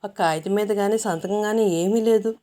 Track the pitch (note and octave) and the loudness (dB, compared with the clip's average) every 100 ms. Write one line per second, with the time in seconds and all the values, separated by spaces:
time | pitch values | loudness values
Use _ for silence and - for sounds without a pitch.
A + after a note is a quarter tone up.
0 | G3+ G3 E3+ D#3+ D#3+ G3 G#3 G#3 G3+ A3 | -14 -2 -2 -2 -2 -2 0 0 0 0
1 | A3 E3 F3+ G#3 G#3+ A3 G#3+ E3+ F3+ A3+ | -2 -4 -4 -2 0 0 2 2 2 2
2 | A3 A3 G#3 A3+ | 4 2 2 -8